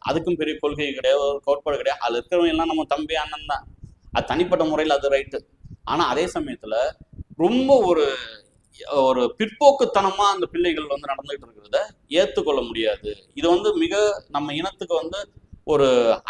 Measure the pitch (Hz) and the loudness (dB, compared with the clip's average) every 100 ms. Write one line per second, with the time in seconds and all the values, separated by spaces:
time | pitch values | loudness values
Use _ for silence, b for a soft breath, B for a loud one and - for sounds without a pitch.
0 | - 147 165 170 151 151 147 147 147 131 | -4 -2 -2 -2 -2 -2 -4 -2 -4 -2
1 | 131 139 143 143 - 139 156 139 127 143 | 0 2 2 -2 0 0 0 -2 -2 -2
2 | 120 120 120 180 170 160 165 156 151 151 | -2 -4 -2 2 2 2 0 -2 -2 -4
3 | 151 156 151 151 147 139 - - - - | -4 -6 -6 -8 -8 -8 -8 -20 -20 -20
4 | - - - 131 180 175 160 151 156 143 | -8 -4 -2 0 0 0 0 0 0 0
5 | 139 139 139 131 - _ - - - 143 | 2 0 -2 -10 -14 _ -20 -16 -6 -2
6 | 156 131 175 175 147 123 107 110 131 - | 0 0 -2 -4 -8 -10 -6 -4 -4 -6
7 | - - - - 170 247 262 269 190 165 | -18 -20 -14 -2 0 2 4 4 4 2
8 | 143 131 117 110 - _ _ - - 147 | 2 -2 -8 -16 -20 _ _ -18 -4 2
9 | 131 127 120 - 214 - 285 277 247 202 | 2 4 0 0 -6 4 6 6 4 2
10 | 196 190 202 196 175 165 175 156 151 143 | 2 2 2 2 -2 -2 -2 -2 -4 -6
11 | 143 139 139 143 117 - 104 131 - - | -6 -10 -8 -12 -14 -20 -4 -2 -2 -10
12 | - 156 196 - 151 139 120 113 110 101 | -4 0 2 0 0 0 -2 -2 -2 -2
13 | 107 101 _ 139 160 175 208 175 170 196 | -6 -12 _ -2 2 2 2 0 0 2
14 | 208 - - 147 151 147 180 - 180 165 | 0 0 -6 -6 -4 -4 -6 -8 -4 -4
15 | 160 190 202 - _ - - 151 135 127 | -4 -8 -12 -18 _ -12 -2 2 4 4
16 | 117 101 - | 4 2 2